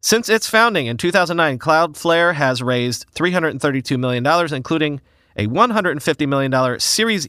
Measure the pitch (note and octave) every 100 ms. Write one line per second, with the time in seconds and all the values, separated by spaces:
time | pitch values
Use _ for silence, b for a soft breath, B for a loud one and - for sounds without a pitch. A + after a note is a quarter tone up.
0 | - G#3+ - A3 - A3 A#3 G3 B2+ A#2
1 | F3 F#3 F3 E3+ D#3+ B2+ D3+ D#3 E3 D3
2 | E3+ E3 E3+ D#3+ C#3 B2 B2 B2 B2 A#2
3 | - - E3+ F3+ D#3+ C3+ D3 C3+ B2+ C3
4 | B2+ B2 B2+ E3+ E3+ C#3+ B2+ D#3+ D3+ C#3+
5 | _ _ _ - G#2+ C3+ B3 A3 F3+ D3
6 | - D3+ D3 C#3 C3+ C3 C3 B2 - -
7 | A3+ G#3